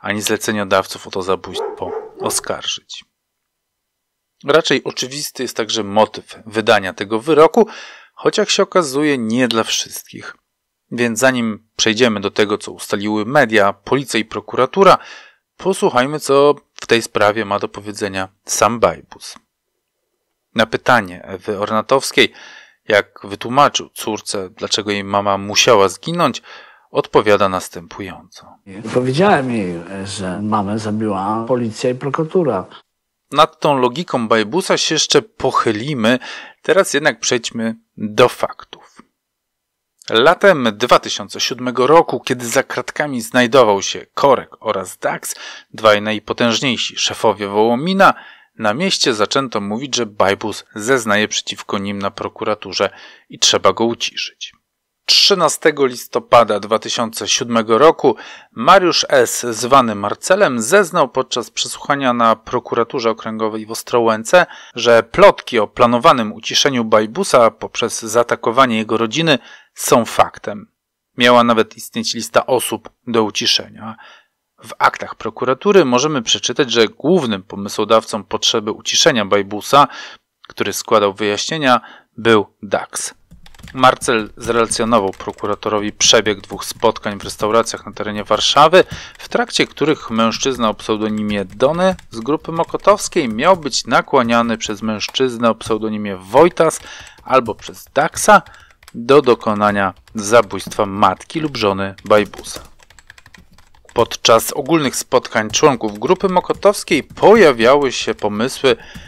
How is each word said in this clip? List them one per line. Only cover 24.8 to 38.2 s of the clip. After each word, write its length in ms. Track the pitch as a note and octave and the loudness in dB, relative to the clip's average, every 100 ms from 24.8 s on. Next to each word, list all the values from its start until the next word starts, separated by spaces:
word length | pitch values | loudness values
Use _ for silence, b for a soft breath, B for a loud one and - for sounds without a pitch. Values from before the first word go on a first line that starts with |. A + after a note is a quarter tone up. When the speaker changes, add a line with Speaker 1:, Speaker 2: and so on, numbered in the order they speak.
| G#2 | -2
Speaker 1:
jej 120 | G2+ | -4
mama 340 | G2 G2+ G2+ G2 | -2 0 0 -2
musiała 520 | G2+ G2+ - A2 G2 | -2 0 4 6 4
zginąć, 520 | - - F3 D3+ - B B B B B | 0 -8 -2 -2 -4 B B B B B
odpowiada 580 | B2+ - D3 G#2 G2+ G2 | -6 2 2 4 4 2
następująco. 1080 | F#2 - F2 E2 - G2 D#2+ - - - - - F#2+ A2 | -2 -8 -16 -18 -14 -14 -14 -20 -20 -20 -20 -20 -16 -6
Speaker 2:
Powiedziałem 580 | B2+ B2+ C3+ G3+ D#3+ C3 | -4 -2 0 2 2 0
jej, 240 | A#2 F2+ E2+ E2+ G2 | -4 -4 -8 -12 -12
że 360 | G2 G2+ F#2 F#2 | -10 -8 -8 -6
mamę 380 | G#2+ G#2+ G2+ A2 | -2 -2 -2 -6
zabiła 680 | G#2+ G#2+ A2 F#2+ G2 A2 A2+ | -4 -4 -4 -4 -4 -6 -2
policja 420 | B2+ A#2 G#2 B2+ | -4 -4 -4 -4
i 60 | |
prokuratura. 680 | B2+ C#3+ C3+ D#3 F#3+ D3+ G2 - B _ _ _ _ _ | -4 -6 -6 -2 -2 0 -4 -8 B _ _ _ _ _
Speaker 1:
Nad 280 | C#3+ D#3 _ | 2 2 _
tą 180 | E3 C#3 | 0 2
logiką 500 | B2 C3 F3+ C3 A2 | 0 -2 -6 -4 0
Bajbusa 500 | A2+ G#2 D#3+ - F3+ | 0 0 -4 -2 -2
się 180 | - | 0
jeszcze 260 | D#3 - D3 | -2 2 0
pochylimy, 960 | - _ C3+ - A#2+ G#2 C3+ C#3 A2 B2+ B B B B | 0 _ -2 0 0 -2 -6 -2 0 0 B B B B
teraz 320 | - F3 F#3 | 0 2 2
jednak 260 | - D3+ A#2 | 0 -2 -2
przejdźmy 560 | - B2+ - A#2 A2+ A2+ _ - | -2 -2 -4 -6 -6 -8 _ -10
do 320 | G#2+ G#2 | -6 2